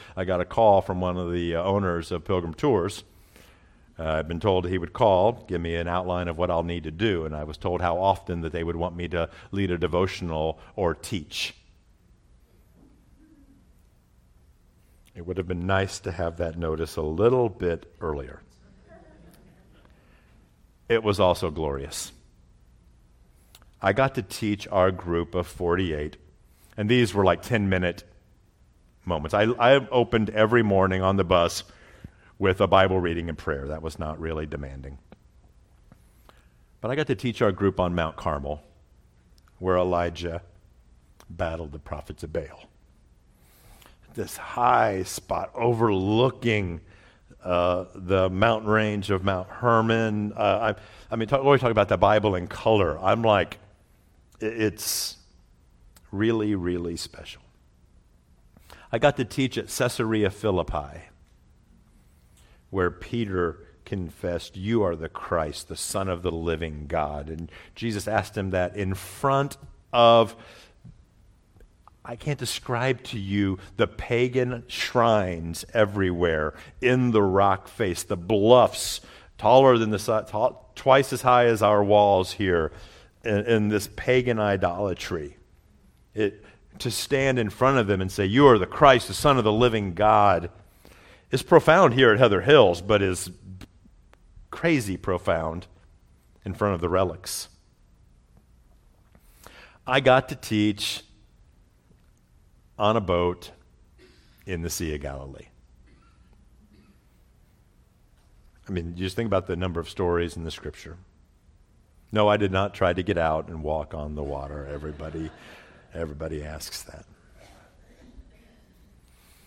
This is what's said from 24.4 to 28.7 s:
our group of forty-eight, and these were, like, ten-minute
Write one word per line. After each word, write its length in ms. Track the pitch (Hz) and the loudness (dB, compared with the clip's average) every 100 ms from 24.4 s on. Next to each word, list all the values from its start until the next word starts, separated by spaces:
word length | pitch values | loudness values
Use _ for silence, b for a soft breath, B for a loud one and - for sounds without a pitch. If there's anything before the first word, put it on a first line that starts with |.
| 107 101 - | -4 -4 -2
our 220 | 101 92 | 2 2
group 420 | 90 87 85 85 | 0 -4 -4 -2
of 140 | 90 85 | -4 -6
forty-eight, 680 | - 87 87 92 76 76 - - _ _ b b b | -4 -2 0 0 -4 -8 -12 -20 _ _ b b b
and 120 | 104 | 0
these 260 | 123 113 | 2 2
were, 100 | 101 | 4
like, 180 | 95 85 | 2 2
ten-minute 640 | - 117 98 92 87 87 - _ _ _ _ _ _ | 0 -2 0 0 -2 -4 -10 _ _ _ _ _ _